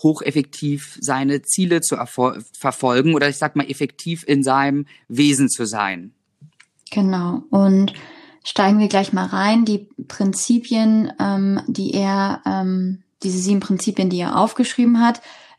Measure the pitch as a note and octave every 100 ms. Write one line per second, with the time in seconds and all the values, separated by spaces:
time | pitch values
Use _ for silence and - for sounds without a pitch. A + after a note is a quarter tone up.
0 | D#3 D3+ C#3 D3 C#3 - D3 C#3+ - -
1 | D3 C3 C3+ C#3 - - F3+ E3+ D#3+ C3+
2 | B2 - B2+ - A2+ - C3+ - B2+ B2
3 | D3+ D#3 C#3+ C#3+ D3 D3 C#3 C#3 C#3+ -
4 | - E3 - C#3+ C3+ C3+ C#3 C#3+ C#3+ -
5 | _ A#2+ D3 C3+ C3 - A2+ A2 G2+ F2+
6 | F#2+ _ _ _ - _ _ _ - -
7 | F#3+ F#3 F3 F3+ - G3 G3 F#3+ G3 -
8 | - - - _ - - G3 G#3 G#3 G3
9 | G3 F#3+ F#3 F#3+ G3+ A3+ A3 G3+ G#3 -
10 | - - G3 F#3+ - A#3+ A#3+ A3+ A3 A3
11 | A3 - G3+ G3 G3 G3 - - F#3+ G3
12 | G3 G3 G3 G3+ G3 F#3+ F#3 F#3 F#3 F#3
13 | _ _ G3 F#3 F#3 G3+ G3 F#3 - G3
14 | F#3 F3+ F3 - G#3+ - B3 - A#3+ A#3
15 | A#3 A#3+ - - -